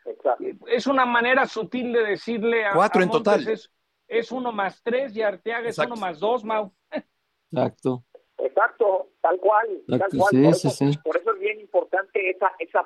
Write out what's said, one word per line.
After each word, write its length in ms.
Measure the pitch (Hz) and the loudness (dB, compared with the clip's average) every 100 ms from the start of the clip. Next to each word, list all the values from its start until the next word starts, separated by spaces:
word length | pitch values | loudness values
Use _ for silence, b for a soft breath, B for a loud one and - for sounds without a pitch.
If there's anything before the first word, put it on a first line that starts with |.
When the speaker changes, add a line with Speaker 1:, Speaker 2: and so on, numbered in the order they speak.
Speaker 1:
Exacto. 400 | - - - 120 - - - | -14 -4 -2 -2 -4 -10 -2
Speaker 2:
es 200 | 233 262 | -2 2
una 200 | 269 247 | 2 2
manera 400 | 240 240 262 240 | 2 2 2 2
sutil 460 | 226 185 247 240 | -4 -6 -6 -2
de 120 | 233 | 0
decirle 600 | 214 185 - 233 233 233 214 | 0 -2 -4 -2 0 0 2
a, 80 | |
Speaker 3:
Cuatro 260 | 170 208 185 | 2 4 2
Speaker 2:
a 40 | |
Speaker 3:
en 40 | 180 | 2
Speaker 2:
Montes, 220 | 156 - | 2 2
Speaker 3:
total. 160 | 190 180 | 2 0
Speaker 2:
es, 220 | 214 - _ _ _ - | -6 -8 _ _ _ -6
es 240 | 226 - | -4 -2
uno 180 | 254 240 | -6 -6
más 320 | 208 190 - | -4 -6 -6
tres 320 | 233 247 277 | -4 -4 -4
y 80 | 208 | -4
Arteaga 460 | 214 190 220 233 226 | -4 -4 -6 -6 -4
es 100 | 226 | -4
Speaker 3:
Exacto. 160 | 247 | -4
Speaker 2:
uno 60 | 233 | -4
más 180 | 190 156 | -6 -2
dos, 240 | 208 240 | 0 0
Mau. 300 | 214 220 196 _ _ | -2 -4 -4 _ _
<laughs> 640 | 311 - _ _ _ _ | -12 -12 _ _ _ _
Speaker 4:
Exacto. 520 | 127 123 - 135 123 - - _ - | -2 -2 -2 -6 -6 -8 -20 _ -6
Speaker 1:
Exacto, 720 | 131 190 233 - 208 185 - _ | -2 0 0 2 0 0 -4 _
tal 180 | 165 185 | -2 2
cual, 300 | 196 214 226 175 - | 4 4 2 -6 -2
Speaker 4:
Exacto, 300 | 127 202 135 | -2 0 2
Speaker 1:
tal 20 | |
cual. 120 | 202 | 4
Speaker 4:
sí, 120 | 135 | 6
Speaker 1:
Por 120 | 151 | 6
Speaker 4:
sí, 140 | 175 143 | 4 2
Speaker 1:
eso, 20 | - 139 | 0 0
Speaker 4:
sí. 60 | 147 | 0
Speaker 1:
por 120 | 156 170 | -2 -2
eso 160 | - | -2
es 60 | 190 | -2
bien 200 | 208 214 | -4 -6
importante 680 | 202 180 160 185 190 202 185 | -2 -2 0 -2 -2 -2 -2
esa, 200 | 185 190 - | 0 -2 -2
esa 240 | 170 196 | -4 -2